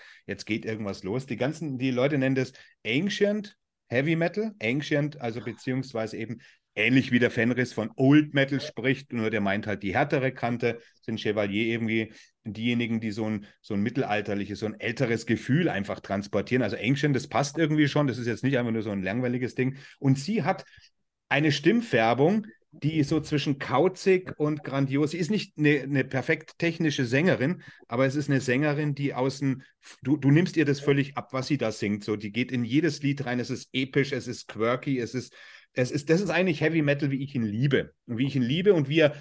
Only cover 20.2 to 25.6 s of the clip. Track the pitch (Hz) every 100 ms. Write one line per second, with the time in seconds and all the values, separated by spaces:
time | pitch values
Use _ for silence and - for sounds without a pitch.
20.2 | - 220 156 190 - - _ _ _ _
21.2 | - 139 156 143 165 233 226 117 113 120
22.2 | 151 214 - - _ - 147 160 143 160
23.2 | 151 151 151 139 - 131 180 185 196 185
24.2 | 185 - 151 151 - 139 139 139 147 175
25.2 | 156 208 - -